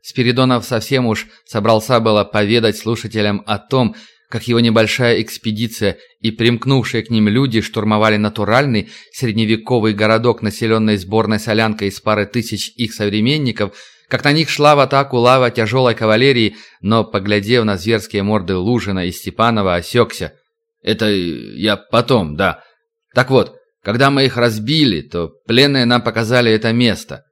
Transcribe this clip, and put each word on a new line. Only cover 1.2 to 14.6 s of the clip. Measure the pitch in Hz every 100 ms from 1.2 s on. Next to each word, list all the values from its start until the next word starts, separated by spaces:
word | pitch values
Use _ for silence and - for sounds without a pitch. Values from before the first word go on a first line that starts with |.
| - _ _
собрался | 110 107 110 - 120
было | 113 104
поведать | 101 107 101 117 110 104
слушателям | 113 113 110 110 104 101 -
о | 104
том, | - 135 113 - - _ _
как | 117 120
его | 117
небольшая | 120 110 110 - 120 107
экспедиция | 110 - 117 107 117 - 101 95 _ _
и | 113
примкнувшие | 113 117 117 131 135 110 113
к | 110
ним | 113 104
люди | 113 139 113
штурмовали | 104 - 107 107 110 107
натуральный | 104 104 101 117 143 110 - - -
средневековый | - 123 107 110 110 113 123 107
городок, | 101 107 113 120 113
населенный | 107 - 113 110 110 104
сборной | 90 110 104 107
солянкой | 117 110 110 107 101
из | 95
пары | - 107 98
тысяч | 123 110 104 - -
их | 113
современников, | - 104 107 113 151 135 104 101 - - _ _
как | 127
на | 147
них | 151 160
шла | -